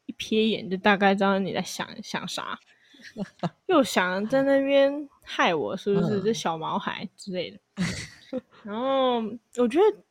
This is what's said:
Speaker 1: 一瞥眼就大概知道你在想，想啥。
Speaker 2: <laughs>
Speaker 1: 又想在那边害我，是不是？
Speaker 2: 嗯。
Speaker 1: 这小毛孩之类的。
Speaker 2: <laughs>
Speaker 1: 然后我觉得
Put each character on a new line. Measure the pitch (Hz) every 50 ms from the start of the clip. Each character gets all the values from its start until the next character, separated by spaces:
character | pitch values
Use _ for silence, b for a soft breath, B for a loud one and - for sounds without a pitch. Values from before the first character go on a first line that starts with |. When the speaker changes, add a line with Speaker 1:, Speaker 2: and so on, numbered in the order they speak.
| _
Speaker 1:
一 | - 226
瞥 | - - - 220 220 220 220
眼 | 208 - - 175
就 | 185 185
大 | - 214 202
概 | 185 202 196 196
知 | 196
道 | 196 196 196 190
你 | 196 175
在 | - -
想， | 185 - - - - - - -
想 | 214 - - - -
啥。 | 175 - - - - - - B B B B B B B B
Speaker 2:
<laughs> | B B - 226 196 - _ _ - 165 - _ _
Speaker 1:
又 | - 370 302
想 | 254 - - 208 185 180 185 190 208 220
在 | 262 269
那 | 269 277 277 277
边 | 269 269 277 277 277 277 285 294 302 277 _ _
害 | _ - - - 285 214 175
我， | 151 120 101 -
是 | 185 - 208 202
不 | 170 170
是？ | 214 214 196
Speaker 2:
嗯。 | 185
Speaker 1:
这 | 214 226
小 | - - 185 165 160
毛 | 156 156 165 202
孩 | - 185 - - 196 - _
之 | - - 202
类 | 180 180 165 -
的。 | 208 - _ _ _
Speaker 2:
<laughs> | - 180 - - - - - - - - - - 254 - _ _ _ -
Speaker 1:
然 | 208 208 226
后 | 254 269 269 269 262 254 247 233 226 208 226 240 _ _ -
我 | - 247 226
觉 | 240 330
得 | 415 440 - - _ _